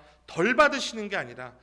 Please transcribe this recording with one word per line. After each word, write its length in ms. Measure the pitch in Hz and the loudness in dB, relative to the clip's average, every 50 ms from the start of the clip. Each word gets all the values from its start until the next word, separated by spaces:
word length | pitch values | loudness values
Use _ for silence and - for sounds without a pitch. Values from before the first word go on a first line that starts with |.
| - - _ _ _ | -20 -20 _ _ _
덜 300 | - - 160 175 226 247 | -8 -2 0 0 4 6
받으시는 520 | 302 302 285 294 262 - - 226 220 208 208 | 6 6 6 4 0 -6 -6 -8 -8 -8 -6
게 80 | 202 | -6
아니라 380 | 180 139 120 120 117 127 123 - - | -6 -6 -8 -10 -14 -14 -16 -16 -20